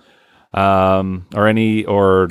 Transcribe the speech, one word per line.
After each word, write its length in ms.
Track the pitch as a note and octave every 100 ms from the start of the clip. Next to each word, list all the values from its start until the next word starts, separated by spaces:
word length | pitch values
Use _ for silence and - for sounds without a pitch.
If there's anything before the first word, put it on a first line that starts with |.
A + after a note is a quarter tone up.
| _ _ _ _ _
um, 720 | - G2 F#2+ F#2+ F#2+ F#2+ F#2 F2+
or 120 | G#2 G#2+
any, 380 | A2 A2 G#2+
or 460 | G#2 G2+ G2 F#2+ F2+